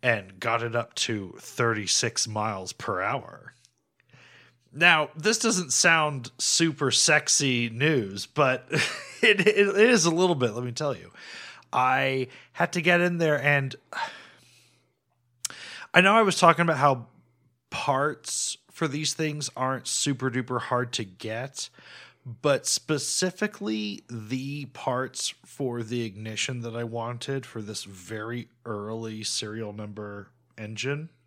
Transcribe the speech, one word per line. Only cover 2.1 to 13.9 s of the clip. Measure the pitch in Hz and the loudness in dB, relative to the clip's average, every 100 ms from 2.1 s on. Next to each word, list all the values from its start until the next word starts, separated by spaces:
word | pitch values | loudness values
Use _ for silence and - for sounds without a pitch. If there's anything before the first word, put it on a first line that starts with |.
| - - | -2 -4
miles | 107 107 98 92 | -4 -4 -6 -10
per | - - 92 | -8 -6 -4
hour. | 98 131 - - - _ _ _ _ _ _ - - - - _ _ | -2 -4 -8 -20 -20 _ _ _ _ _ _ -20 -20 -20 -20 _ _
Now, | 135 175 160 147 156 | 4 6 6 4 -2
this | 170 220 | 0 2
doesn't | 233 185 160 | 2 0 0
sound | - 180 165 151 139 113 _ | 2 6 6 4 -2 -10 _
super | - - 165 139 139 | -2 2 2 2 0
sexy | 117 - 151 151 - 139 123 117 | 2 4 4 4 0 2 0 -2
news, | 113 147 147 101 98 - | 0 2 2 0 -6 -8
but | - 139 127 - | 0 2 2 -2
<laughs> | 160 - - - - | -2 -2 -4 -14 2
it, | 233 196 | 4 6
it, | 196 | 4
it | 202 202 196 | 6 4 6
is | 226 233 | 6 6
a | 165 | 4
little | 165 185 | 4 4
bit, | 156 123 | 4 0
let | 107 | 0
me | 123 | -6
tell | 117 151 | -4 -4
you. | 117 - - - - - - _ | -4 -10 -20 -18 -16 -18 -20 _
I | 131 127 131 135 131 127 - - | 0 2 2 2 0 -4 -8 -20
had | - 170 | -2 -2
to | 175 | 2
get | 165 175 | 4 4
in | 175 175 | 4 2
there | 160 147 | 2 4
and | 139 143 135 - _ | 4 2 0 -8 _